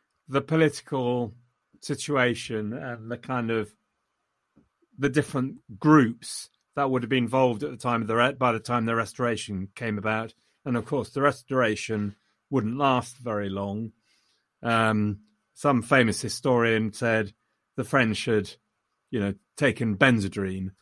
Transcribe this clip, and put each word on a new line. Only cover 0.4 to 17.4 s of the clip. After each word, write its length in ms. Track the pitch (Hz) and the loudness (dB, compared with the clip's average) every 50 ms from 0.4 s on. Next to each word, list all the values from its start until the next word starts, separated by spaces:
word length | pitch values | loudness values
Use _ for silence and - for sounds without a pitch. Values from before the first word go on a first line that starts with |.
political 960 | 135 - 160 160 160 151 147 - - - - 135 127 120 123 123 120 110 - - _ _ _ _ _ _ _ _ | 0 0 2 4 4 2 2 -2 -10 -6 -4 -2 0 0 0 0 -2 -4 -8 -14 _ _ _ _ _ _ _ _
situation 920 | - - 147 131 - - 147 135 123 123 120 117 - - 123 110 107 104 113 | -8 -8 -6 -6 -4 -2 0 2 2 2 2 -2 -6 -6 -6 -6 -4 -6 -6
and 380 | 139 156 131 120 113 110 113 | -8 -10 -10 -12 -12 -10 -10
the 80 | 120 117 | -10 -10
kind 320 | - - 131 123 117 113 | -8 -6 -4 -4 -2 0
of, 220 | 113 113 107 - _ _ _ _ _ _ _ _ _ _ _ _ _ _ _ _ _ _ _ _ _ _ _ _ _ - | 0 -2 -2 -4 _ _ _ _ _ _ _ _ _ _ _ _ _ _ _ _ _ _ _ _ _ _ _ _ _ -4
the 80 | 131 143 | -2 0
different 500 | 127 151 139 - - 139 127 135 - - _ - 110 98 | 0 0 0 0 -2 -4 -4 -4 -6 -12 _ -20 -10 0
groups 720 | - 151 156 151 131 113 117 - - - - - - - _ _ _ _ - | 4 6 8 8 6 4 0 -6 -12 -14 -12 -14 -14 -16 _ _ _ _ -4
that 160 | - 143 135 | -2 -2 0
would 140 | 131 127 120 | 0 -2 -2
have 60 | 110 | 0
been 140 | 135 131 120 | 0 0 0
involved 380 | 113 123 131 131 127 120 104 143 | 0 2 2 2 2 2 0 -6
at 80 | 147 | -8
the 60 | 135 | -8
time 260 | 110 - 127 120 113 113 | -6 -4 -2 -2 -2 0
of 60 | 104 | 0
the 80 | 113 | 2
re-, 160 | 117 120 131 143 | 2 2 2 2
by 180 | 123 127 120 | 2 0 0
the 80 | 113 110 | 0 0
time 260 | 107 - 120 120 113 | -2 -2 -2 0 0
the 120 | 113 117 | 0 0
Restoration 720 | 117 113 101 - - 127 120 117 104 - - 104 92 95 98 - | -2 -2 -4 -4 -4 -2 -2 -2 -4 -6 -8 -8 -8 -8 -8 -10
came 200 | - 120 117 107 | -10 -6 -6 -6
about. 380 | 104 98 110 110 110 113 110 - _ _ _ _ _ - | -4 -2 -2 -2 -2 -4 -8 -12 _ _ _ _ _ -6
And 120 | 143 123 | -4 -2
of 100 | 120 107 | -2 -2
course, 240 | - 151 135 107 - | -2 -4 -4 -4 -4
the 120 | - 143 135 | -2 0 2
Restoration 960 | 147 135 - - - 135 131 123 110 107 104 - - 113 107 104 101 101 _ _ _ _ _ _ - | 2 0 0 -6 -4 0 0 2 2 0 -2 -4 -4 -4 -2 -4 -4 -6 _ _ _ _ _ _ -2
wouldn't 260 | 139 135 107 107 117 | -2 0 0 0 -2
last 400 | 135 143 139 131 127 123 - - - | 0 2 2 2 2 0 -4 -10 -12
very 300 | 123 120 110 104 101 98 | -8 -6 -4 -4 -4 -4
long. 440 | 95 98 98 101 98 107 113 113 - _ _ _ _ _ _ _ _ _ _ _ _ - | -4 -4 -4 -4 -4 -6 -6 -8 -10 _ _ _ _ _ _ _ _ _ _ _ _ -8
Um, 600 | - 123 117 113 113 110 110 107 104 104 104 104 - _ _ _ _ _ _ | -2 0 2 2 4 4 2 2 2 0 -2 -4 -8 _ _ _ _ _ _
some 280 | - - 147 139 120 113 | -2 2 2 2 2 2
famous 380 | - 147 135 123 113 101 - | 4 4 6 6 4 2 -2
historian 720 | - 110 - - - 143 127 120 117 117 113 110 110 110 104 | -4 -8 -6 -4 0 2 2 4 4 4 2 2 0 -2 -4
said 400 | - 131 117 113 110 107 101 - _ | -2 -2 0 2 2 0 -2 -6 _